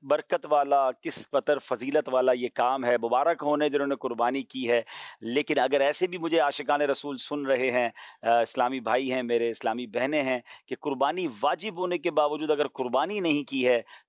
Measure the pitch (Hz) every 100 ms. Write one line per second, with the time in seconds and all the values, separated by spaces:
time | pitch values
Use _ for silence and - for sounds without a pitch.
0 | 139 151 - 175 151 147 143 139 131 123
1 | 165 - - 139 - 143 - 117 131 151
2 | 135 127 127 127 120 - 123 135 123 120
3 | 117 123 156 160 143 147 151 143 139 139
4 | 131 117 120 135 120 131 117 120 - -
5 | - - 113 127 143 143 131 139 139 151
6 | 185 180 165 160 143 - 139 147 147 135
7 | 147 131 - 147 135 131 131 123 117 -
8 | - - 117 117 113 - 123 131 113 123
9 | 135 131 120 117 117 110 117 117 120 117
10 | 131 151 135 123 - - _ 123 151 135
11 | 139 175 170 104 139 170 208 170 180 175
12 | 170 151 147 151 151 147 143 - 123 127
13 | 160 208 175 147 139 135 123 120 - -